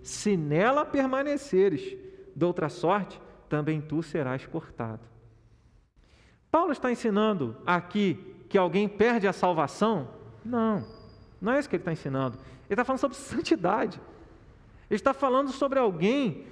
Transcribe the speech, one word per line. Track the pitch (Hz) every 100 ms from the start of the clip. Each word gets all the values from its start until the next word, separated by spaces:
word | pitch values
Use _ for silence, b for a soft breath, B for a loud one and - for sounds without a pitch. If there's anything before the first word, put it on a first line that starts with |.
Se | - - 208
nela | 185 147 151 226 285 294
permaneceres, | 277 262 262 285 285 - 185 196 139 - - B B B
de | -
outra | 175 180 151
sorte, | - 160 202 180 - B B B
também | 151 151 156
tu | 147 151
serás | 160 170 131 131 -
cortado." | 165 - - 113 110 - - - - _ _ _ _ _ _ b b b b _
Paulo | 311 349
está | 262 254
ensinando | 233 226 202 220 196 120 110 -
aqui | 175 175 208 196 - - - -
que | 196
alguém | 180 185 208
perde | 202 226 233 196
a |
salvação? | 180 185 165 139 - 214 196 127 - - -
Não, | 220 240 220 196 107 - - - - -
não | 196
é | 277
isso | 277
que | 180
ele |
está | 180
ensinando. | 156 143 135 131 110
Ele | - - -
está | 202
falando | 247 262
sobre | 277 -
santidade. | - 220 - 220 180 220 226 - - - - - - b b b b
Ele | 214
está | 269
falando | 269 269 262 277
sobre | - 277 269
alguém | 233 165 190 285 240 135 B